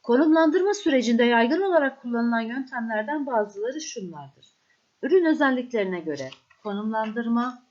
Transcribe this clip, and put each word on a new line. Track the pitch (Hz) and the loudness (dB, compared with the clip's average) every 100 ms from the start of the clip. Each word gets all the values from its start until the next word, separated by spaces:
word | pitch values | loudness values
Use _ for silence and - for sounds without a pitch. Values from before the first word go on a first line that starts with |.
Konumlandırma | - 247 311 320 320 370 381 | 2 4 6 6 4 4 0
sürecinde | 403 330 269 226 233 | 0 2 2 2 2
yaygın | 240 233 240 330 | 4 4 4 2
olarak | 392 330 277 - | 2 2 2 -4
kullanılan | 247 233 233 233 | -6 -2 0 -2
yöntemlerden | 226 254 262 254 226 214 220 302 | -4 -8 -8 -8 -4 -4 -4 -6
bazıları | 277 233 208 196 226 302 | -2 -2 -2 -6 -8 -8
şunlardır. | - 247 180 151 139 _ _ _ _ _ _ _ | -12 -12 -12 -14 -18 _ _ _ _ _ _ _
Ürün | 269 370 | 2 4
özelliklerine | 330 262 277 254 247 226 190 180 | 4 2 2 0 -2 -2 -2 -4
göre | 156 139 131 - _ _ | -6 -8 -10 -14 _ _
konumlandırma | 208 202 220 220 220 226 233 233 247 247 _ | -10 -6 -4 -4 -4 -6 -2 -2 -2 -8 _